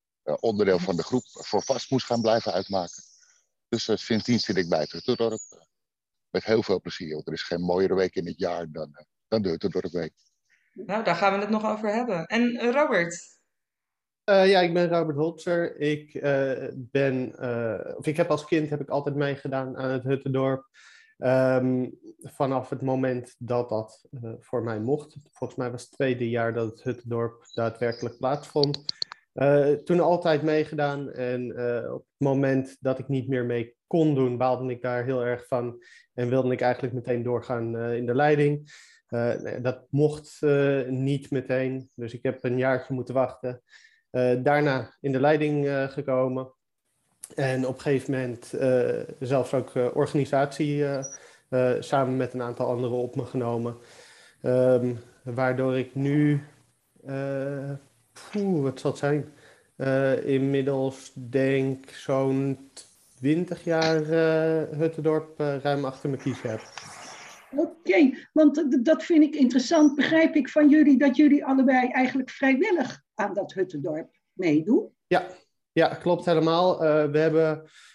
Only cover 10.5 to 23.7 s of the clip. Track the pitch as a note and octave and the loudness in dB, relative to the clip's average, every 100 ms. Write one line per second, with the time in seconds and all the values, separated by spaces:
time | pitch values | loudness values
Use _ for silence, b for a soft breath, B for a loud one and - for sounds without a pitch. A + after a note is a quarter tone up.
10.5 | _ _ - - G#3 G#3 E3+ G3 G3 G#3 | _ _ -16 -6 -4 -2 0 0 0 -2
11.5 | A3 G#3+ G#3+ G#3+ A3 B3 F3 E3 A3+ A#3+ | -2 -2 -4 -4 -2 -2 -4 -2 0 0
12.5 | A#3+ A#3+ C4 D4+ G3+ E3+ - - _ _ | 0 0 2 2 0 -2 -6 -16 _ _
13.5 | _ _ _ _ _ _ _ - G3 F#3+ | _ _ _ _ _ _ _ 2 6 6
14.5 | F#3+ F3+ F3 F3 E3+ D#3+ C#3 D#3+ D#3+ - | 6 4 2 2 2 0 0 -2 -2 -2
15.5 | F3 E3+ - D3 D3+ D3+ - C#3+ C#3 C3+ | -2 -2 -2 -2 -2 -6 -4 0 0 0
16.5 | - C3 C3 A#2+ C#3 C#3 C3 B2+ - B2+ | -4 -8 -10 -4 0 2 0 -4 -6 -6
17.5 | A#2 A2+ G2+ - - D#3 D3+ E3+ D3 - | -2 -2 -4 -8 -8 -4 0 0 0 0
18.5 | E3 D3+ D3 C3+ C#3+ C#3+ C#3 C#3+ C#3 C#3 | -2 0 -4 -4 -4 -2 -2 -2 -4 -6
19.5 | C3 C3 C3 C3 C3 B2+ C3+ C3+ C3 C3+ | -6 -6 -6 -4 -4 -2 -2 -2 0 0
20.5 | C3+ - b b b b b B2+ C3 C3 | -2 -8 b b b b b 0 2 4
21.5 | B2+ B2+ B2+ B2 - - - - - C3+ | 2 2 0 -4 -10 -20 -20 -12 -4 -2
22.5 | C3 - B2 C3 C3 C3 B2 B2 - A#2+ | -2 -4 -6 -2 0 0 -2 -8 -12 -4
23.5 | B2 A#2+ | -2 -2